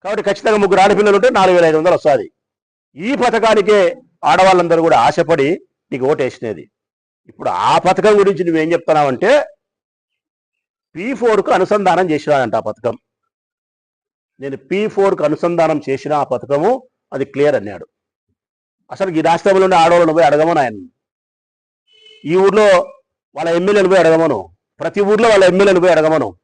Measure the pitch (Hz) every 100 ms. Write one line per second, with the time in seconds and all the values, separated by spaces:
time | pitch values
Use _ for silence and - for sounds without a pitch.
0 | 196 214 185 196 226 214 196 190 196 196
1 | 208 196 - 196 185 180 165 156 170 156
2 | 151 131 92 _ _ _ _ _ _ 127
3 | 208 269 240 226 226 214 196 208 175 -
4 | _ _ 143 175 190 185 170 165 165 139
5 | 127 151 156 160 139 180 _ _ _ 135
6 | 131 151 127 - 117 87 - _ _ _
7 | _ _ _ - 123 90 107 160 180 185
8 | 214 208 196 170 175 160 160 170 165 156
9 | 143 120 196 285 - _ _ _ _ _
10 | _ _ _ _ _ _ _ _ _ 151
11 | 220 262 233 208 - 208 185 208 185 170
12 | 185 151 - 143 120 113 107 107 120 117
13 | _ _ _ _ _ _ _ _ _ _
14 | _ _ _ _ 135 139 _ 190 214 -
15 | 196 185 151 151 175 170 160 156 131 135
16 | - 147 139 123 120 143 175 262 _ _
17 | _ 139 135 139 147 131 101 92 - _
18 | _ _ _ _ _ _ _ _ _ 123
19 | 190 160 156 165 202 190 190 185 165 175
20 | 165 160 151 147 160 160 123 107 87 _
21 | _ _ _ _ _ _ _ _ _ _
22 | - - 143 180 196 202 208 180 - -
23 | _ _ _ 139 165 170 185 208 185 190
24 | 160 160 160 113 87 _ _ _ 160 196
25 | 202 214 233 208 185 180 202 185 180 160
26 | 156 156 110 90